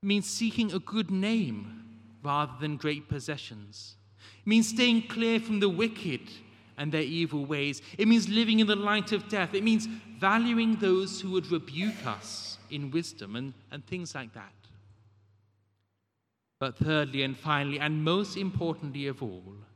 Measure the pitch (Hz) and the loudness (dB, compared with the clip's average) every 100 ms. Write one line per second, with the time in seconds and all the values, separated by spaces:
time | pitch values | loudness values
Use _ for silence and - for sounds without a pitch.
0 | 196 202 - - 226 208 220 180 - 214 | 4 2 2 -2 -2 2 0 0 -2 -2
1 | 190 190 196 226 165 107 101 - - - | 0 0 2 0 0 -4 -8 -14 -18 -20
2 | - - 143 143 147 123 151 147 151 147 | -20 -10 -2 0 0 -2 -4 -2 -2 -4
3 | 147 147 127 147 - 110 104 - - - | -4 -6 -6 -8 -8 -14 -16 -18 -18 -20
4 | _ _ - - - 220 220 226 247 226 | _ _ -20 -10 4 6 6 4 6 6
5 | 226 - 226 226 226 214 202 175 226 220 | 2 0 2 2 2 2 2 4 0 0
6 | 180 123 - - - - - - 147 151 | -4 -4 -6 -20 -20 -20 -20 -6 -2 0
7 | 143 165 165 151 139 151 143 135 - - | 0 0 0 -2 -2 -2 -2 -4 -10 0
8 | 214 233 190 208 226 220 214 208 208 208 | 6 6 6 2 4 6 6 4 2 2
9 | 196 208 - 208 175 202 214 220 220 - | 2 -2 0 -2 0 2 4 4 2 -8
10 | - - 196 214 233 226 226 214 196 185 | -12 0 2 4 4 2 2 2 4 4
11 | 190 - 190 185 147 170 - 139 202 208 | 2 -6 -2 -2 0 -4 -4 -4 -2 -2
12 | 131 107 - - - - - 147 143 151 | -6 -8 -8 -12 -12 -14 -12 -8 -4 -4
13 | 170 - 98 113 135 131 - 147 - 185 | -4 -10 -10 -8 -8 -12 -16 -16 -10 -10
14 | 170 147 117 113 98 _ - - - - | -8 -10 -12 -16 -20 _ -20 -20 -20 -20
15 | _ _ _ _ _ _ _ _ _ _ | _ _ _ _ _ _ _ _ _ _
16 | _ _ _ _ _ _ 135 - 151 156 | _ _ _ _ _ _ -6 0 2 2
17 | 143 135 135 131 156 147 143 143 147 156 | 2 0 -2 -2 0 0 0 -2 -2 0
18 | 156 180 202 196 190 135 170 160 151 135 | 2 2 0 -2 -2 0 -2 -2 -6 -6
19 | 139 131 120 92 92 101 104 | -6 -4 -8 -8 -14 -18 -20